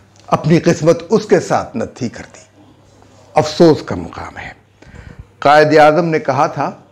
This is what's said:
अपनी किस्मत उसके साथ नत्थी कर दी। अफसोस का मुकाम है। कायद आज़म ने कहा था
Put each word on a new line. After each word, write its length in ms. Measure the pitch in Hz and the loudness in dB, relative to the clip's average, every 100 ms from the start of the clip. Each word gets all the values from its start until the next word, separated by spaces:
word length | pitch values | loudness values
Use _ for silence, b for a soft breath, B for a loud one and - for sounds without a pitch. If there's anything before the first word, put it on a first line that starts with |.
| _ _ - | _ _ -6
अपनी 320 | 156 151 165 | -4 0 0
किस्मत 480 | 170 - 156 160 - | 0 0 0 0 0
उसके 280 | 220 208 185 | -4 0 -2
साथ 360 | - 123 92 117 | 0 -4 -6 -10
नत्थी 320 | 104 - 117 | -10 -10 -12
कर 160 | - | -12
दी। 220 | - - _ _ _ _ _ _ _ _ _ | -20 -20 _ _ _ _ _ _ _ _ _
अफसोस 480 | - 151 - 170 131 | -2 -2 2 4 2
का 140 | - 92 | -2 -12
मुकाम 420 | 80 - 85 - | -12 -14 -16 -16
है। 180 | - - _ _ B B B B B - | -20 -20 _ _ B B B B B -2
कायद 360 | 143 151 151 156 | 4 4 6 6
आज़म 260 | 151 156 | 6 4
ने 140 | 170 156 | 0 -2
कहा 280 | - 131 160 | -2 -2 -2
था 320 | 151 156 - _ | -4 -8 -10 _